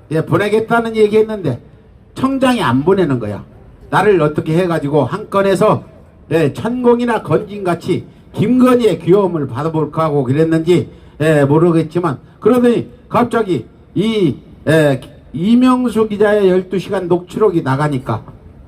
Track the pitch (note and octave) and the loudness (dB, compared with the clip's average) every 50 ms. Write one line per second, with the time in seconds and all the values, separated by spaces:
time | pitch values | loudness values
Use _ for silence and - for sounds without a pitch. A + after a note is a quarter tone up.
0 | - - D3 D#3+ D#3 - - F3 G3+ G#3 G3+ A3 A3 - A#3 A#3 A3+ A3+ A3 A3 | -12 -6 -4 -4 -2 0 0 0 0 0 0 0 0 0 0 -2 -2 -2 0 2
1 | G#3+ G#3 G3+ A3 G#3+ G#3+ A3 G#3 F3+ C#3+ A#2+ - - - - - - - - - | 2 2 4 2 2 0 -2 -6 -6 -6 -6 -8 -10 -16 -20 -20 -20 -20 -20 -20
2 | - - - - B3 C4+ C4+ C4+ B3 B3+ B3 A3+ F3+ B2 A#2+ C3 C#3+ E3+ G3 G3 | -20 -20 -8 -4 -4 -4 -2 0 0 0 0 0 0 0 0 0 2 2 2 2
3 | F3+ D3+ C3+ B2 A2+ G#2 G2+ F#2+ - - - - - - - - - - - - | 2 0 -2 -4 -4 -6 -8 -10 -12 -16 -20 -20 -20 -20 -20 -20 -10 -4 -2 0
4 | F#3 G#3+ G3+ F3 D3+ D3+ D3+ - - D3+ D#3 E3 F#3+ F3 E3 D#3 C#3 C#3+ C#3+ D3+ | 2 4 4 4 2 0 0 -2 -4 -2 0 0 0 0 -2 -2 -2 0 0 0
5 | C3+ A#2+ - G3 G#3+ - - G3 G3 G3 G3 F3 G#3 G#3+ E3+ A#2+ - - - - | 0 0 -2 -6 -8 -4 -2 0 0 2 2 2 2 2 2 0 -4 -10 -20 -20
6 | - - - - - - D3 E3 D#3+ C#3 - - - A3 A#3+ B3+ B3 A#3+ A#3+ A#3+ | -20 -20 -20 -20 -8 -4 0 0 0 0 -2 -4 -6 -6 -4 0 2 2 2 2
7 | A#3+ A#3+ A3+ G#3 - - D3+ F#3+ G#3+ F#3+ G3+ G#3 G3 F3+ E3+ E3+ - - F3 B2+ | 2 -2 -2 -4 -2 -2 -2 -2 -2 -6 -10 -8 -4 -4 -4 -4 -4 -4 -4 -4
8 | - - - - - - - - D#3+ G#3+ B3 B3+ B3 B3 B3 B3 A#3+ G#3+ F3 - | -6 -10 -18 -20 -20 -10 -6 -4 -2 0 2 4 4 4 4 4 2 2 0 0
9 | - E3 F3 G#3 G3+ F3+ E3+ D#3+ C#3+ B2 A#2 B2+ D3 E3 D#3 D#3+ D#3 D3 - D#3 | 2 2 4 4 2 2 -2 -4 -6 -6 -6 -6 -4 -4 -2 -2 -4 -4 -2 -2
10 | D#3+ D#3+ C#3+ C#3+ C3+ A#2+ C3 D3+ D#3+ D#3+ D#3+ D#3+ D#3+ E3 F3+ D#3+ A#2 - - - | -2 -2 0 -2 -2 0 0 0 0 2 0 0 2 2 0 0 0 -4 -10 -20
11 | - - - - - D#3+ D#3+ D3 C#3+ C3+ C#3+ D#3+ D#3+ F3+ E3 E3 D#3+ D#3+ - E3+ | -20 -20 -8 -2 0 2 2 2 2 2 2 2 2 2 2 0 -2 -2 -4 -4
12 | F3+ A#3 A#3+ - - - - _ - G#3 B3+ B3 A#3+ A#3+ A#3 F#3+ - - - - | -4 -4 -4 -6 -10 -18 -14 _ 0 2 2 4 2 2 2 0 -2 -8 -12 -20
13 | - - - G#3 A#3+ A#3 - A#3+ A3 F#3+ F3 C3 - - - - - - - - | -12 -4 -2 -2 0 0 0 -2 -2 -2 -2 -4 -6 -8 -16 -20 -20 -8 -4 -2
14 | F#3+ A3 A3+ G#3+ F#3+ D3+ G#2+ - - - - - - C#3 D3+ D#3+ D3+ D3 C3+ B2 | -2 -2 0 0 0 0 -2 -4 -10 -20 -20 -8 -2 0 2 2 2 2 0 -2
15 | - - - - - - - - E3+ G#3 A#3 A#3+ B3+ B3+ B3+ B3+ B3+ A#3+ G3 A3 | -6 -12 -20 -20 -20 -12 -8 -4 0 2 2 4 4 4 2 2 0 0 0 0
16 | A3 G#3+ G#3 G3 G#3 G#3 G#3 G#3 G3+ F#3 F3+ F#3 F#3 - - F#3+ E3+ - G3 F#3+ | 0 0 0 0 2 2 2 2 2 2 2 2 0 -2 -4 -6 -6 -4 -6 -6
17 | F#3 E3+ F3+ F3 F3+ - - - G#3+ G#3 F3 E3 D3+ C3 C3 C3+ D3+ D3 C#3+ B2 | -2 -2 -2 -2 -2 -6 -4 -2 0 0 0 0 -2 -2 -2 -2 -2 -2 -4 -4
18 | - - A2+ G#2+ - - - - - - - - - | -6 -6 -8 -8 -8 -12 -20 -20 -20 -20 -20 -20 -10